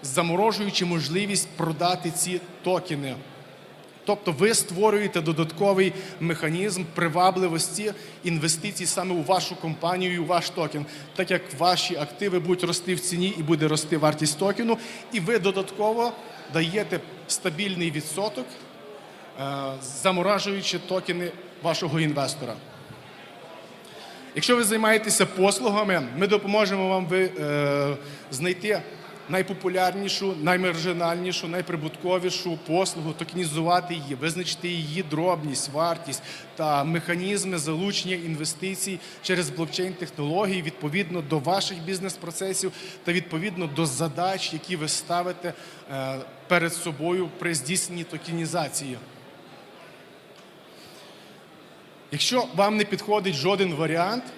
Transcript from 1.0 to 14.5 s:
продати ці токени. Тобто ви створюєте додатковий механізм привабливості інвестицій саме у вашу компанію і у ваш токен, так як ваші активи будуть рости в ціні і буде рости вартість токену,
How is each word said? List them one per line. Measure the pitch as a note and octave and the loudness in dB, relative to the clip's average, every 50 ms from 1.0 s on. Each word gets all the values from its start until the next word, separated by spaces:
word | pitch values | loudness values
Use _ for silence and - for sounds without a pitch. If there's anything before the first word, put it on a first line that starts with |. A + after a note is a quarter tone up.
| D3 C3+ D#3+ F#3 G#3 G3 G3+ F#3 - - - - | 0 0 0 0 0 0 0 -2 -2 -4 -2 -2
продати | E3 E3 D#3+ D3 F3 F3 F#3 F3 - E3+ | -2 -2 0 2 2 2 2 2 0 -4
ці | D#3+ - - F3+ F3+ F3 F3 - - - - | -2 0 -2 0 -2 -4 -4 -6 -16 -4 0
токени. | F3+ F#3 E3+ - - D#3 C#3+ C#3 C3+ B2 C3+ - - - - - - - - - - - - - - - - - | 2 2 2 2 -2 -4 -4 -4 -6 -6 -8 -12 -16 -18 -18 -18 -20 -20 -20 -20 -20 -20 -20 -20 -20 -20 -10 0
Тобто | - G#3 G3+ - F#3 | 0 0 0 2 -2
ви | E3 C3 F3+ A3 A3+ | 2 4 4 4 6
створюєте | - - - F3+ E3+ G#3 G#3+ G#3 G#3 G#3 G3 G3 F3+ | 4 2 0 0 4 4 6 6 6 2 2 0 0
додатковий | E3 D#3 E3 D3+ E3 D#3+ D#3+ - G3+ G3+ G3 F#3+ G3 F#3 - - - - - - | 0 2 2 2 0 0 0 2 4 4 6 6 4 4 2 -2 -10 -10 -8 -4
механізм | D#3+ E3 E3 D3+ - D3+ D#3+ F3 F#3+ G#3+ F#3 F3+ F#3 D#3+ - | -2 -2 0 0 0 -2 0 0 -2 -2 -2 -4 -6 -4 -2
привабливості | - E3+ E3+ D3+ F3+ F3+ F#3+ F#3+ F#3 F#3 F3 E3 E3 E3 - E3 F3+ G#3 G#3+ G3+ - - - - - - | 0 0 2 4 6 4 6 6 4 2 2 2 0 -2 -2 -2 -2 -2 -4 -4 -6 -12 -16 -16 -6 -2
інвестицій | F3+ E3+ D#3 C#3+ E3 D#3+ - D#3 G#3 G3 - F#3 | 0 0 2 2 2 2 2 0 -4 -4 -2 -2
саме | E3 - - F3+ F#3 F3+ | -2 0 0 0 0 0
у | F3 D3+ | 0 4
вашу | C#3 F#3+ F3+ E3 - F3+ | 4 4 4 4 0 -6
компанію | E3+ - E3 D#3 D#3 - E3+ F3+ F#3 F#3 F3+ F3+ | -4 -4 -4 -4 0 0 0 2 2 2 0 0
і | F3 | 0
у | E3 | 0
ваш | D3+ F3+ E3+ E3 - | 2 2 2 2 0
токен, | - - E3 D3+ D3+ D3+ D3 D3 - - - - - | -2 -2 -2 -2 -2 -4 -6 -6 -10 -14 -14 -12 -2
так | - F#3+ F3 | -2 0 2
як | F#3+ E3+ - - - C3 | 2 0 0 -2 -2 4
ваші | D#3+ F3+ F3+ E3+ - - F3 | 6 6 6 6 2 0 0
активи | D3 D3 C#3+ - - G3+ G3+ F3+ F3+ | -2 -2 -4 -4 -2 -2 2 2 2
будуть | D#3+ F3 F3+ F3 - | 2 2 2 2 2
рости | E3+ E3+ - - F#3 F#3 | 0 0 0 0 0 -2
в | D#3 | 0
ціні | - - F3 E3+ F3+ F#3+ G#3+ D#3+ | 0 -2 0 2 2 0 0 0
і | E3 | 2
буде | D3 E3+ D#3+ D#3 D3+ | 2 4 4 4 4
рости | D3+ D3 D3+ - E3+ D3+ | 2 2 0 0 0 4
вартість | D3 D3+ D3+ D3+ D#3 D3 - - | 4 4 4 4 0 0 0 2
токену, | G3 G3 | 2 2